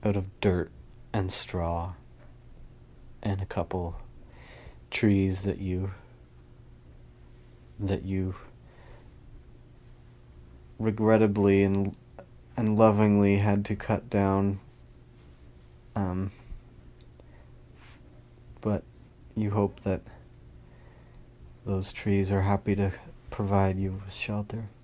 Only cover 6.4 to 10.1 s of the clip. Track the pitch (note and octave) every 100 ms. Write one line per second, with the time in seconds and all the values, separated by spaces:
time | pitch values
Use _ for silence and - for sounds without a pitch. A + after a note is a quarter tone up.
6.4 | - - - - - - - - - -
7.4 | - - - - G2 F#2+ F#2+ F#2+ F#2 F#2
8.4 | - - - - - - - - - -
9.4 | - - - - - - -